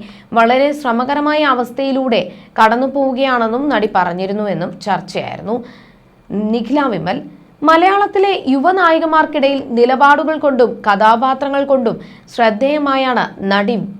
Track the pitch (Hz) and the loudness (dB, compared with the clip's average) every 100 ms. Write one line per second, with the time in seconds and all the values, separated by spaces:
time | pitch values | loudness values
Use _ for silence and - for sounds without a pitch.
0 | - - - 226 233 254 285 294 262 233 | -12 -20 -4 2 4 4 2 0 -2 -2
1 | 254 294 294 302 294 247 233 240 269 269 | -2 -2 0 0 2 0 -2 -4 -4 -2
2 | 262 220 - - - - 220 233 262 277 | 0 0 -2 -10 -10 2 2 2 -2 -2
3 | 269 247 269 247 226 240 285 233 - 196 | -2 0 0 0 0 -2 0 0 0 0
4 | 180 175 190 208 208 170 175 - - 175 | -2 -2 -4 -4 -4 -4 -6 -8 -4 -4
5 | - 185 135 127 175 233 233 - - _ | -4 -8 -8 -10 -6 -8 -8 -20 -20 _
6 | _ _ - 196 214 233 233 285 269 190 | _ _ -10 -6 -2 -2 -2 -2 -2 -2
7 | 165 254 - - _ - 294 330 370 403 | -4 -6 -8 -20 _ -6 2 4 4 2
8 | 403 403 392 381 262 269 311 381 339 320 | 0 2 0 0 0 0 2 2 2 2
9 | 320 311 311 302 277 277 277 233 240 254 | 2 0 0 0 0 0 -4 2 2 4
10 | 285 294 311 311 294 254 233 160 214 202 | 4 4 2 0 0 2 0 0 0 2
11 | 214 226 262 262 277 277 277 269 226 175 | 4 4 2 -2 -2 -2 0 0 0 -4
12 | - - - - 226 214 269 302 285 269 | -10 -20 -12 0 0 2 0 0 0 0
13 | 262 233 - - 196 196 208 226 - - | 0 0 -2 -4 -2 0 0 -2 -4 -12